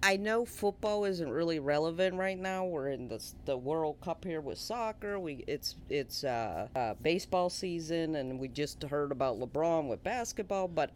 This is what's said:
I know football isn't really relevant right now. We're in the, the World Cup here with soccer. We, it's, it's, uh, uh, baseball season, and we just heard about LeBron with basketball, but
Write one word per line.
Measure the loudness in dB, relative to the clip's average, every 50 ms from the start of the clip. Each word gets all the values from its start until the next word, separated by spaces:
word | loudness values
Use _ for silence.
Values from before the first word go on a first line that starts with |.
I | 6 6 4
know | 6 4 4 4 2 2
football | 0 -2 0 0 0 0 2 0 0 2 2 2
isn't | 2 2 0 -2 0
really | 2 2 2 2 2 2
relevant | 2 4 4 4 4 2 2 4 2 2 4
right | 2 0 0 -2 -2
now. | -2 -2 0 0 0
We're | 0 0 0 0 -2
in | -2 -2 -4 -6
the, | -6 -8 -8 -10 -14 -10 -2
the | -2 -2
World | -2 0 0 0 2 2 0 -2 -2
Cup | -4 -4 -4 -4 -4
here | -4 -4 -4
with | -4 -4 -6
soccer. | -6 -6 -6 -4 -2 -2 -2 -4 -4 -6 -4 -4 -2
We, | -2 -4 -6 -6 -4 -4
it's, | -4 -4 -4 -6 -8 -8 -8 -2
it's, | -2 -2 -2 -2 -4 -4 -2
uh, | 0 0 0 0 -2 -2 -4 -4 -2 -2
uh, | 0 0 0 -2 0 2
baseball | 2 2 2 2 2 2 2 2 2
season, | 0 -2 -4 -4 -4 -4 -2 0 0 0 2 2 0
and | 0 0 -2 -4 -4
we | -6
just | -6 -2 -2 -2 -2 -2 -6 -6
heard | -2 0 0 2 0
about | 2 2 2 2 2 0
LeBron | -4 -2 0 2 4 4 4 4 2 2
with | -2 -2 -2
basketball, | -2 -2 0 -2 -4 -4 -6 -4 -2 0 0 0 0
but | 2 0 0 0 0